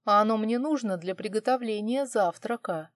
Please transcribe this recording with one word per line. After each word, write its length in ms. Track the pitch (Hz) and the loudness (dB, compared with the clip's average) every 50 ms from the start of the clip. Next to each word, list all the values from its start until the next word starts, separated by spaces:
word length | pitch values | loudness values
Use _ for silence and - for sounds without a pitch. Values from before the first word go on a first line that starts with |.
| _ | _
а 160 | 214 208 208 | 4 4 6
оно 160 | 214 214 226 220 | 6 4 2 0
мне 200 | 214 220 233 240 | 0 0 0 0
нужно 380 | 262 302 311 269 233 208 190 | 0 0 0 0 0 -2 -4
для 180 | 175 160 185 190 | -2 -4 -4 -6
приготовления 880 | - - 214 190 214 214 - 254 254 247 226 214 208 208 220 247 269 277 | -4 -6 -4 -4 -2 0 0 0 0 0 -2 -4 -4 -2 -2 -2 -2 -2
завтрака. 840 | 254 - 226 196 170 - - - 220 233 233 - - 180 160 156 - _ | -2 0 0 0 0 0 -4 -6 -6 -6 -6 -4 -6 -6 -6 -8 -10 _